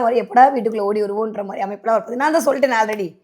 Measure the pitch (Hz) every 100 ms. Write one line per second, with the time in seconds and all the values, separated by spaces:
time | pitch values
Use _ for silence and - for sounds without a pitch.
0 | 233 240 196 240 269 269 220 220 202 214
1 | 202 202 220 208 196 - 196 202 226 226
2 | 226 247 302 311 277 269 262 226 214 208
3 | 175 -